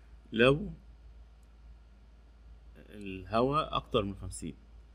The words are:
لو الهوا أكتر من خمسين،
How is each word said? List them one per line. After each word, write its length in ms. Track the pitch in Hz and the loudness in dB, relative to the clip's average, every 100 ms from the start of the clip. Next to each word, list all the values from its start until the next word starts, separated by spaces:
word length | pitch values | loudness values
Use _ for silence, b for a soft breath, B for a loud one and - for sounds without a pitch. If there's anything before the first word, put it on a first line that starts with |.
| b b - | b b -6
لو 400 | 110 123 147 202 160 - - - - - - - - - - - - - - - - - - - - - | 4 6 6 0 -12 -18 -20 -20 -20 -20 -20 -20 -20 -20 -20 -20 -20 -20 -20 -20 -20 -20 -20 -20 -20 -20
الهوا 840 | 107 101 95 92 110 127 147 151 127 | -12 -10 -10 -2 2 4 2 0 -2
أكتر 280 | - 123 | 0 0
من 120 | 101 98 | 0 -4
خمسين، 400 | 92 - 85 - - - - | -10 -10 -10 -12 -18 -20 -20